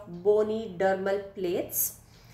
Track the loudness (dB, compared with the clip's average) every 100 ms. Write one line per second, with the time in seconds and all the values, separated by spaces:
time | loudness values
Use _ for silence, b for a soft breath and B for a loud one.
0 | -10 0 4 4 4 -2 -6 0 2 2
1 | 0 -2 -4 -6 -2 -2 -2 -4 -4 -6
2 | B B B